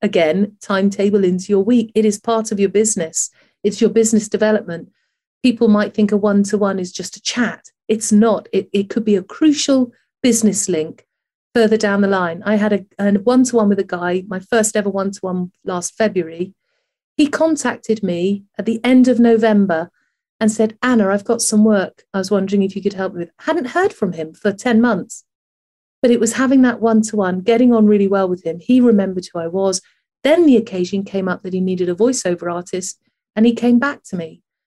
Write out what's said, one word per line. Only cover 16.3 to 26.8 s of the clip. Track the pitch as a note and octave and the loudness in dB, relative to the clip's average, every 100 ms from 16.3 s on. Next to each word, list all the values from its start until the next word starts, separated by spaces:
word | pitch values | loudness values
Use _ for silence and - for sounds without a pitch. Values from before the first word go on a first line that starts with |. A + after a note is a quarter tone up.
| E3 F#3 _ _ _ _ _ _ - | -8 -10 _ _ _ _ _ _ -2
He | D4 | -2
contacted | - D#4+ D4+ B3 A#3 - G#3+ | 0 -2 0 -4 -6 -6 -4
me | F#3+ E3+ F#3 G3+ - - | -2 -2 -2 -4 -8 -8
at | G3+ | -6
the | A3+ | -2
end | B3 B3+ B3+ | 2 4 6
of | A3+ | 4
November | A#3 A3+ A3 G#3 F#3+ E3 E3+ _ _ _ _ _ | 4 4 4 2 2 -2 -4 _ _ _ _ _
and | G#3+ | -2
said, | G#3+ A3 A3 | 0 -2 0
"Anna, | B3+ A#3+ G3 | 0 2 2
I've | G3+ G3+ | 0 -2
got | A#3 | -4
some | - G#3+ | 0 2
work | G#3+ G#3 F#3 - _ | 4 2 -2 -10 _
I | G3 | -8
was | F#3+ | -2
wondering | G3+ F#3+ G3+ | -2 0 -2
if | G3 G3 | -2 -2
you | |
could | G3 | -6
help | G3 F#3+ | -4 -8
me | F3 | -8
with." | E3+ _ | -12 _
Hadn't | - D#4+ B3 | -4 -4 -2
heard | E4+ G4 | -2 -2
from | - F#3+ | -2 -6
him | E3 D#3+ | -6 -10
for | D#3+ G#3 | -6 -6
ten | G3 B3+ A3 | -4 0 2
months, | A#3+ F#3+ - - _ _ _ _ _ _ _ _ | 2 0 -6 -16 _ _ _ _ _ _ _ _
but | B3 | 0
it | A#3+ | 2
was | A3 | 0
having | A3+ C4 C4+ | -2 2 4
that | B3+ A#3 | 4 2